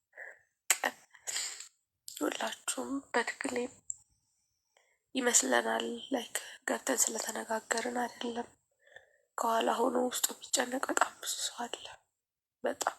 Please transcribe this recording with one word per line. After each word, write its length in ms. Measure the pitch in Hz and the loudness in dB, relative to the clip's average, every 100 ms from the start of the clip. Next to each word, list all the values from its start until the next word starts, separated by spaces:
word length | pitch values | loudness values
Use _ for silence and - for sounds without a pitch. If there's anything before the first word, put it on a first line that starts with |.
| _ - - - _ _ - | _ -18 -18 -18 _ _ 2
ቀን 260 | - - - - - - - - - - _ _ _ - | 2 2 -4 -14 -14 -8 -6 -6 -10 -16 _ _ _ -16
ሁላችሁም 840 | - - - 226 - - - 247 277 - | -2 -2 0 -4 -4 -4 -4 -4 -6 0
በትግሌም 680 | 240 233 - 269 247 247 - - - _ _ _ _ _ _ _ _ _ _ _ | 0 0 -4 -4 -2 -4 -6 -12 -12 _ _ _ _ _ _ _ _ _ _ _
ይመስለናል 720 | 262 240 - 262 240 226 226 233 233 - | 0 4 4 6 4 4 0 -2 -6 -2
ላይክ 280 | 262 220 - - - | -2 -2 -6 -6 -6
ገብተን 340 | - - - 240 | -2 0 0 2
ስለተነጋገርን 1000 | - 220 - 220 226 220 - 233 240 247 | 2 2 -2 -4 -2 -4 0 0 0 -2
አይደለም። 500 | 240 - 240 233 - _ _ _ _ - - _ _ - | -2 -4 -4 -4 -8 _ _ _ _ -20 -20 _ _ -2
ከኋላ 320 | 226 226 240 | 2 4 2
ሆኖ 220 | 226 254 247 | 2 2 2
ውስጡ 240 | 247 - - | 0 2 0
የሚጨነቅ 540 | - - 262 247 262 - | -2 -2 0 0 -2 0
በጣም 260 | - - | 2 2
ብዙ 180 | - - - | 0 -6 -4
ሰው 140 | - - | -4 -4
አለ። 240 | 240 - - - _ _ _ _ _ _ | -8 -8 -12 -18 _ _ _ _ _ _
በጣም 320 | - - - | -4 0 -2